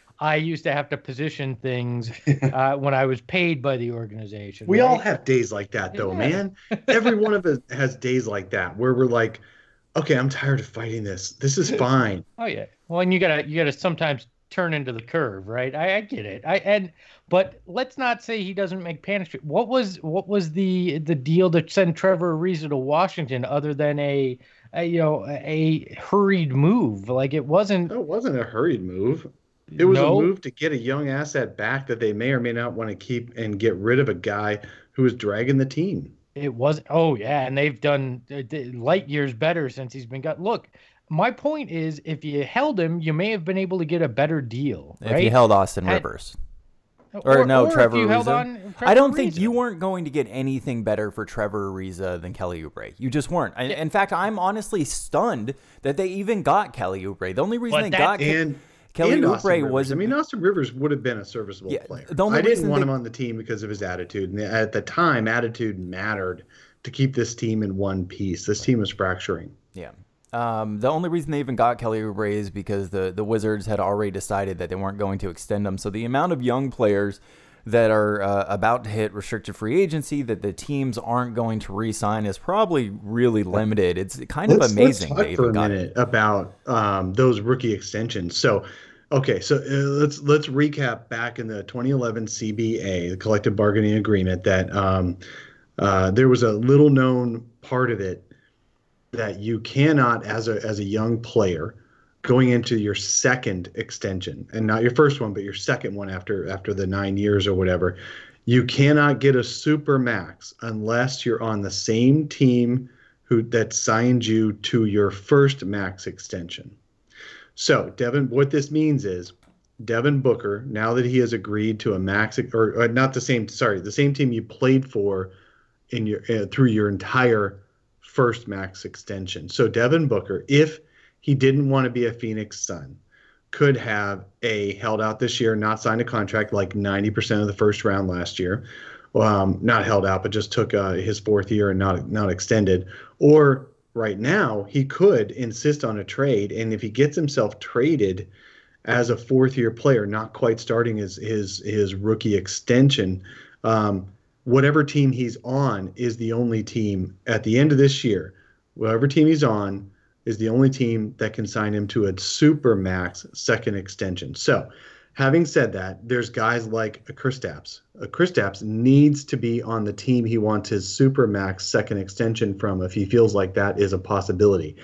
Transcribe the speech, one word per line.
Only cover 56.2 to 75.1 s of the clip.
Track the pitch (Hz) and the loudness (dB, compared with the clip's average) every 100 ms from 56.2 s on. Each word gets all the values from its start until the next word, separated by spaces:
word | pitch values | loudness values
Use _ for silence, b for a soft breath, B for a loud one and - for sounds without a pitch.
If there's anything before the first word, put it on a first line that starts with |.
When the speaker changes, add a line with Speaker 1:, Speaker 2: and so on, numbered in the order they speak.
| 202 214 | -4 -2
Speaker 3:
got | 143 175 202 | 2 2 0
Kelly | - 92 95 | -4 -6 -4
Oubre. | 92 95 92 95 | -6 -6 -6 -2
The | |
only | 175 240 | -2 -2
reason | 233 196 | 0 0
Speaker 1:
But | |
Speaker 3:
they | 196 | 0
Speaker 1:
that | 185 | 2
Speaker 3:
got | 185 202 | 2 2
Ke-, | |
Speaker 2:
And, | 147 160 156 143 B B B | 0 0 -2 -6 B B B
Speaker 3:
Kelly | - 175 294 | -2 2 4
Speaker 2:
and | 175 | 4
Speaker 3:
Oubre | - | 2
Speaker 2:
Austin | 196 | 2
Rivers. | 170 139 | 2 2
Speaker 3:
was | 131 135 | 0 0
Speaker 2:
I | 139 | -2
mean, | 214 | -2
Austin | 277 311 233 | -2 -4 -2
Rivers | 175 190 123 | 0 0 -2
would | 123 147 | -2 -2
have | 139 | -2
been | 117 110 | -4 -6
a | 95 | -8
serviceable | 120 101 95 95 | -10 -10 -10 -8
Speaker 3:
Yeah, | 131 - | -8 -8
Speaker 2:
player. | 85 - | -16 -10
Speaker 3:
the | 156 | -2
only | 208 160 | 2 4
Speaker 2:
I | |
didn't | 190 | 4
Speaker 3:
reason | 226 151 | 2 2
Speaker 2:
want | 143 | 2
Speaker 3:
they | |
Speaker 2:
him | 139 | 2
on | 135 | -2
the | 117 | -6
team | 117 123 113 | -8 -6 -6
because | 113 110 | -8 -8
of | 107 | -6
his | 101 | -8
attitude. | 98 90 87 104 95 | -6 -8 -8 -6 -4
And | 101 | -4
at | 104 113 110 | -2 0 0
the | 107 | -2
time, | - - 170 131 110 | -4 0 2 2 0
attitude | 117 117 113 113 95 | -2 -4 -4 -6 -6
mattered | 90 92 104 104 92 87 - b b b | -10 -8 -6 -4 -6 -8 -14 b b b
to | - | -12
keep | - 135 | -2 -2
this | 135 117 - | 0 -4 -4
team | 117 110 | -4 -2
in | 104 95 | -2 -2
one | 98 95 90 | -2 -2 -6
piece. | - 98 85 - | -6 -6 -6 -4
This | 104 | -4
team | - 123 | 0 0
was | 98 | 0
fracturing. | - 95 87 - 85 85 - _ | -2 -4 -4 -6 -8 -8 -20 _
Speaker 3:
Yeah. | 95 73 53 - _ _ | -18 -18 -18 -20 _ _
Um, | 117 120 113 107 104 | -6 -4 -4 -6 -2
the | 127 | -2
only | 156 175 | 0 -2
reason | 170 147 | -4 -4
they | 147 | -4
even | 131 123 | -4 0
got | 120 120 | 0 0
Kelly | 120 110 | -2 -4
Oubre | 107 101 107 | -4 -4 -2
is | 104 101 | -2 -4
because | 101 92 101 98 | -8 -6 -4 -4
the, | 98 95 | -4 -4
the | 90 | -4
Wizards | 107 113 107 107 98 | -2 0 0 -2 -2
had | 104 | -2
already | 95 101 104 | 0 0 -2
decided | 95 - 98 98 90 | -4 -4 -4 -4 -6
that | 90 | -6
they | 92 | -6
weren't | 98 101 | -6 -4
going | 101 | -4